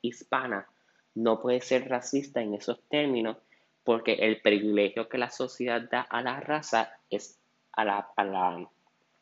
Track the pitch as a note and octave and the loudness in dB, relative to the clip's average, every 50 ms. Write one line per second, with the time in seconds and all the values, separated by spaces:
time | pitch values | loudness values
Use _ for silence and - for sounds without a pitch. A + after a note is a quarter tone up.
0 | - A#2 - - - - D#3 C3 C3 B2 G#2 G2 - - _ _ _ _ _ _ | -8 -8 -8 -8 -6 -4 -2 -2 -2 -2 -4 -6 -6 -10 _ _ _ _ _ _
1 | _ _ _ A2+ A2+ A2+ A2 - - B2+ B2 B2 - - C3 B2+ C3 - B2+ B2 | _ _ _ 0 2 2 2 2 2 0 0 0 2 2 0 0 2 0 -4 -4
2 | - - - C#3 C#3 - - B2+ A2+ G#2 G2+ G#2 - A#2+ A#2 - _ _ D3 D3 | -2 -2 -2 -2 -2 -2 -4 -4 -2 -2 -4 -4 -4 -6 -6 -6 _ _ -2 0
3 | D3 C#3 B2+ A#2 A2+ A2 A2 - _ _ _ _ _ _ _ _ _ A#2+ A#2 A#2 | 0 2 0 0 0 -2 -4 -6 _ _ _ _ _ _ _ _ _ 2 2 2
4 | - A#2 G#2+ - G#2 A2 A2 - - G#2 G#2 G2+ G#2 G#2+ G#2 G#2 G2+ G2 - A2+ | 2 0 2 4 4 2 2 4 4 4 4 6 4 2 4 4 4 2 0 -4
5 | A2+ - - B2+ A#2+ A#2+ - - C3 B2+ - - B2 B2 A#2 A#2 A#2 - A#2+ B2 | -6 -4 -4 -4 -4 -4 -4 -6 -6 -6 -6 -6 -4 -2 -2 -2 -2 -2 -2 -4
6 | C3 - - A#2 B2+ B2 C3 C#3 - C#3+ D3+ D3+ D3+ - A#2+ A2+ A2+ - - - | -2 -2 -4 -4 -2 -4 -4 -6 -4 -4 -4 -4 -2 0 0 0 0 0 -6 -14
7 | _ _ G2 G#2 - - - _ _ _ _ _ _ _ - A2 G#2+ G2+ G2+ G2+ | _ _ -8 -6 -6 -12 -18 _ _ _ _ _ _ _ -2 0 0 2 0 0
8 | G2+ - - - G2+ G2 F#2+ F#2 F2+ F2+ F2 F2 F2 - _ _ _ _ _ _ | -4 -2 -2 -2 0 0 0 0 0 0 0 -4 -10 -14 _ _ _ _ _ _
9 | _ _ _ _ | _ _ _ _